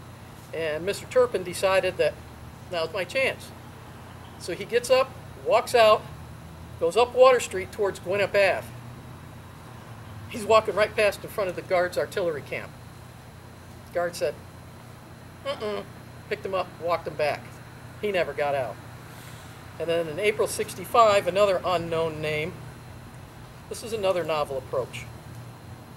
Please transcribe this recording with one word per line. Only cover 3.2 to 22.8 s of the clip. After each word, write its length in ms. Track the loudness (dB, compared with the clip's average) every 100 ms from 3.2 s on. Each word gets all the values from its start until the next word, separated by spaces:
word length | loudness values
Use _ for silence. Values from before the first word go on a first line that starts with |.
| 0 0 -10 -16 -16 -18 -18 -16 -16 -16 -16 -12
So 160 | -8
he 100 | -6
gets 280 | 0 0 6
up, 180 | 4 4 -4 -16 -6
walks 300 | 4 4 6
out, 300 | 8 10 8 4 -14 -14 -16 -16 -16 -16 -2
goes 160 | 2
up 200 | 4 4
Water 240 | 10 10 10
Street 320 | 2 -4 -6
towards 280 | 0 -2 0
Gwinnett 300 | -2 0 4
Ave. 360 | 6 6 4 -4 -14 -14 -16 -16 -16 -16 -16 -18 -18 -18 -18 -16 -16 -14 -14 -12
He's 160 | -8
walking 300 | 6 6 6
right 200 | 2 2
past 280 | 4 2 2
in 60 | -6
front 200 | -2 -2
of 60 |
the 80 | -4
guard's 340 | 0 2 2 0
artillery 440 | -2 0 -2 -2
camp. 280 | -6 -8 -8 -14 -18 -18 -18 -18 -20 -20 -20 -20 -18 -18 -6
The 60 |
guard 220 | -4 -2
said, 200 | -2 -4 -4 -14 -18 -18 -18 -18 -18 -20 -18 -18 -10
"Mm-mm," 380 | -8 -6 -4 -6 -8 -16 -18 -18 -8
picked 160 | -8
him 80 | -4
up, 140 | -4 -4 -6
walked 260 | -2 0 -2
him 80 |
back. 260 | -2 0 -2 -8 -16 -18 -18 -16 -6
He 100 | 0
never 220 | 2 0
got 200 | 0 0
out. 220 | 0 -2 -8 -14 -16 -16 -16 -16 -16 -16 -16 -16 -6
And 100 | 0
then 180 | 0 0
in 120 | 0
April 280 | 0 2 0
sixty-five, 800 | 0 -6 -6 4 8 8 8 4
another 320 | 4 4 4
unknown 560 | 2 0 0 0 0 -2
name. 320 | -2 -2 -4 -8 -14 -16